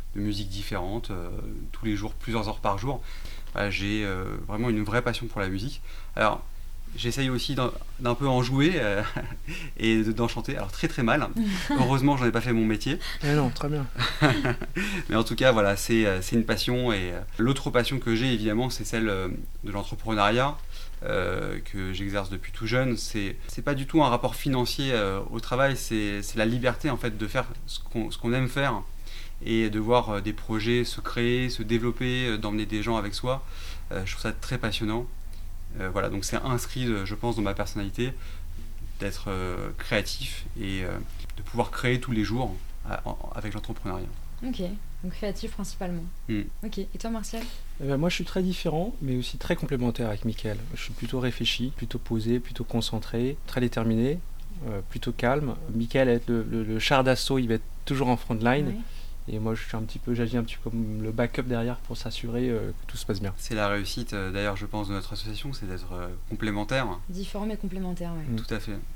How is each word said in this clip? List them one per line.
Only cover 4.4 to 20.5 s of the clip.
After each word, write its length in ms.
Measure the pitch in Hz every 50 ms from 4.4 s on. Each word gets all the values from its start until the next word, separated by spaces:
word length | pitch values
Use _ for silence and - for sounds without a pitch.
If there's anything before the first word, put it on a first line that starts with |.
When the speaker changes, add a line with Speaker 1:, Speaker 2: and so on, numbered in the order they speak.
| -
Speaker 1:
vraiment 220 | - 104 107 120 120
une 140 | 107 107 104
vraie 180 | 104 110 120
passion 240 | 117 123 110 - 120
pour 140 | 110 - 107
la 80 | 98 92
musique. 320 | 95 92 110 147 - - - - - - - - -
Alors, 260 | 107 110 104 - - - - - - - - - - - - -
J'essaye 340 | 107 110 120 113 135 135 131
aussi 240 | 127 117 - - 127
d'en, 180 | 131 123 117 - - - - - -
d'un 160 | 123 120 123
peu 120 | - 139
en 140 | 135 127 123
jouer, 300 | 120 120 135 135 147 180 185
euh, 280 | 151 113 104 98 104 113 - - - 139 - - -
<laughs> 360 | - 151 - - - - -
et 260 | - 110 113 113 110 107
de, 80 | 113
d'en 160 | 107 117 117
chanter. 280 | 113 - 120 - 139 127
Alors, 160 | - 101 98
très, 160 | - - 170
très 160 | 156 - 143 120
mal. 240 | 110 135 151 110 - - 233 214 202
Speaker 2:
<laughs> 180 | 190 180 - -
Speaker 1:
Heureusement, 460 | 294 131 127 123 135 131 135 143 143
j'en 80 | 131 123
ai 60 | 117
pas 100 | - 165
fait 120 | 123 127 117
mon 120 | 113 110
métier. 320 | 110 107 101 - 131 156 - - - - - 151
Speaker 2:
Eh 100 | 143 147
non, 160 | 151 135 120
très 180 | - - 147 143
bien. 160 | 151 147 135 - - 117 117 - - -
Speaker 1:
<laughs> 880 | 156 139 165 147 139 127 120 - - - - 180 196 208 202 180 - -
Mais 60 | -
en 80 | 110 113
tout 120 | - 117
cas, 160 | 110 131 131
voilà, 240 | 120 110 101 101 101
c'est, 300 | - - - 113 110 107
euh, 160 | 101 95 92
c'est 140 | 92 - 113
une 100 | 117 110
passion. 460 | 117 110 - - 127 123 123 123 120
Et, 200 | 107 95 90 90
euh, 80 | 87 90 92 - -
l'autre 320 | - 113 127 139 - - 139
passion 300 | 113 123 117 - 139 -
que 160 | - 113 113
j'ai, 180 | 110 131 131 120
évidemment, 360 | 104 107 107 107 117 127 127
c'est 160 | - - 104
celle, 240 | - 117 113 113 107
euh, 180 | 98 95 92 90 - - - - - - -
de 80 | 104
l'entrepreneuriat, 840 | 98 101 98 - - - - 113 107 104 101 104 113 123 135 147